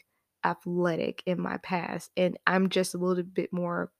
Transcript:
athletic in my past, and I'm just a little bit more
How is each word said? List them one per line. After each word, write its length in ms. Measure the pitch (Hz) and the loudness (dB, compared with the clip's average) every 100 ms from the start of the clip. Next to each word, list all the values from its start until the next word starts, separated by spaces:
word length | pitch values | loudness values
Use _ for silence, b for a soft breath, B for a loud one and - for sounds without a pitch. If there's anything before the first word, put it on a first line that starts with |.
| _ _ _ _ | _ _ _ _
athletic 800 | 175 170 180 175 175 160 - - - | -2 -2 -2 0 2 0 -2 -4 -2
in 120 | 175 | -2
my 180 | 175 - | -2 -6
past, 520 | - 180 165 175 - - | -4 -4 -2 -6 -6 0
and 200 | 180 - - | 0 2 2
I'm 220 | 185 190 | 4 4
just 260 | 190 180 175 | 2 0 0
a 20 | |
little 260 | 180 180 | 0 0
bit 300 | 180 185 - | -2 -4 -2
more 380 | 180 175 175 180 | -2 -2 -2 -6